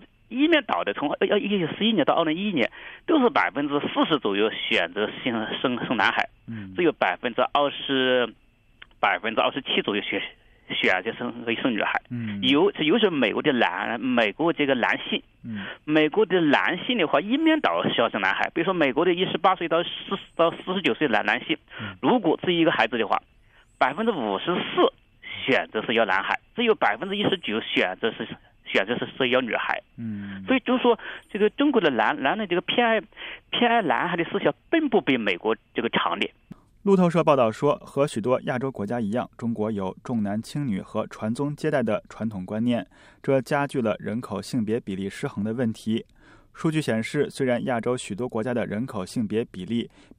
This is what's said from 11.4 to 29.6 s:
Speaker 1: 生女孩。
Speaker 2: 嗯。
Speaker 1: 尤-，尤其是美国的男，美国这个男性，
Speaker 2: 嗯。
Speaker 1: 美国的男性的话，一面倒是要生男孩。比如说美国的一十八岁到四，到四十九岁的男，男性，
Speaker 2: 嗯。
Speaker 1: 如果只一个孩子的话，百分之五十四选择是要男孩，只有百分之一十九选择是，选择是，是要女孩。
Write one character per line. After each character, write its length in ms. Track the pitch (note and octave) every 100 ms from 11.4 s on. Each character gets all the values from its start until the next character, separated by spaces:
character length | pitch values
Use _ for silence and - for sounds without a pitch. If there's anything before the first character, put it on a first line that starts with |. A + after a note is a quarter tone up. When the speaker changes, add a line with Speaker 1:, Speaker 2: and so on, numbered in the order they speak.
| A#2 A2+
Speaker 1:
生 120 | C#3
女 100 | G#2
孩。 180 | F2+ - -
Speaker 2:
嗯。 320 | A#2+ A2 G2+
Speaker 1:
尤-， 280 | B2+ C#3 F#3+ -
尤 180 | D#3 A3
其 40 |
是 80 | G3+
美 240 | D3+ A2
国 80 | G2+
的 100 | D3
男， 480 | B2 G2 F2+ A2 A2+
美 320 | C3 A#2+ G#2+
国 220 | G2 E3
这 120 | D#3 C#3
个 80 |
男 240 | B2+ G2 B2+ -
性， 120 | A3 - _
Speaker 2:
嗯。 220 | A#2+ G#2+ F#2+ -
Speaker 1:
美 240 | - D#3 D#3
国 180 | G3 G3
的 140 | F3+
男 380 | D#3 A#2 G2 F3+ -
性 120 | A#3+
的 80 | D#3
话， 140 | C#3+
一 160 | G3+ C#4+
面 240 | D#4+ D#4
倒 240 | F#2 E2+
是 160 | G#2+ -
要 80 | A2+
生 140 | A2
男 120 | F#2+
孩。 160 | G#2 G#2
比 80 | -
如 40 | E3+
说 80 |
美 200 | F3+ C#3
国 100 | B2
的 100 | F3
一 120 | F3 F3
十 120 | D#3+
八 160 | F#3+
岁 140 | F#3+ E3
到 160 | E3
四， 60 | F3 - - G3 - -
到 120 | E3
四 240 | - -
十 80 | F#3
九 120 | D#3+
岁 160 | - D3
的 20 |
男， 140 | G#2+ G#2
男 180 | A2+
性， 140 | - - _ -
Speaker 2:
嗯。 160 | G#2 F#2+
Speaker 1:
如 160 | C3+ A#3+
果 220 | E3 D3+
只 120 | F#3
一 100 | E3+
个 80 | D#3+
孩 160 | - A2+
子 100 | A#2+
的 80 | G2
话， 160 | - - _ _ _ _ _
百 160 | C3
分 120 | D3+ A3+
之 80 |
五 260 | F#3 G#2+ F#2+
十 60 | - F3+
四 380 | - - E4+ - _ _ - - -
选 220 | G#2+ E2
择 120 | A2 G#2
是 80 | A#2
要 100 | G#2
男 180 | F#2+
孩， 160 | F#2+ G2+ - -
只 80 |
有 100 | A#3
百 220 | G#3 A2+ A2
分 140 | F#3+
之 80 | G3+
一 60 |
十 140 | G#3 F#3
九 200 | - A2
选 380 | - C3 F#2 F#2
择 100 | A2+
是， 140 | G#2 A2+ - _ _
选 220 | - A#2 G2
择 100 | A#2+
是， 100 | A#2 -
是 120 | B2+
要 120 | B2+
女 140 | A#2+
孩。 260 | F#2